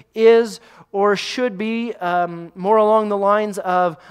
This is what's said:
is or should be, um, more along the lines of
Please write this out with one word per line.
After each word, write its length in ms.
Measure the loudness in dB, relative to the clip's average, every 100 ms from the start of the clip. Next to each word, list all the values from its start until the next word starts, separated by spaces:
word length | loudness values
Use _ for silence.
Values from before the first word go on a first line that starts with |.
| _
is 460 | 2 4 6 2 -6 -20 -20 _
or 260 | -2 0 0
should 420 | -4 -4 -4 -4
be, 340 | -6 -6 -6
um, 560 | -8 -4 -2 -4 -8 -16
more 220 | -6 0 4
along 320 | 4 2 2
the 80 | 0
lines 420 | 2 0 -2 -6
of 400 | -2 0 0 -4 -14